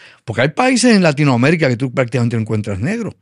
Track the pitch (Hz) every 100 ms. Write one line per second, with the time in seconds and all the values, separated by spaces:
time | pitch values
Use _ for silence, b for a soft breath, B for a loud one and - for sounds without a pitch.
0 | B B - 107 139 - 254 254 247 214
1 | 170 139 151 123 131 170 151 117 139 123
2 | 120 127 117 117 110 110 104 98 127 226
3 | 202 -